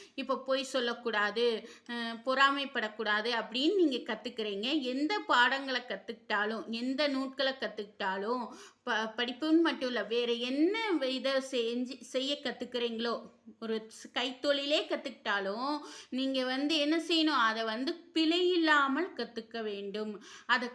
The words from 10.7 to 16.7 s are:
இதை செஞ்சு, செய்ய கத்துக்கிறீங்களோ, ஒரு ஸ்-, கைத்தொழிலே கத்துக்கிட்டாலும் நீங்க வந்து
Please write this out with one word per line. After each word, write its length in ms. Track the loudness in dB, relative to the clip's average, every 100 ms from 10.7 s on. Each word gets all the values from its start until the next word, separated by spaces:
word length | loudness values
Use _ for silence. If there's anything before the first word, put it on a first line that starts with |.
| 2 0 0
இதை 300 | 0 0 0
செஞ்சு, 720 | 0 0 -2 0 -2 -4 -8
செய்ய 360 | -6 -4 -2 -2
கத்துக்கிறீங்களோ, 840 | -4 -6 -6 -4 -2 -2 -2 -2 -6 -20 -20 -10
ஒரு 320 | -4 -4 -6 -16
ஸ்-, 140 | -8 -4
கைத்தொழிலே 720 | -4 0 2 2 4 2 2
கத்துக்கிட்டாலும் 920 | -2 -4 -6 -2 0 0 -2 -2 -4 -6 -16 -8
நீங்க 360 | -2 0 0 0
வந்து 300 | 0 2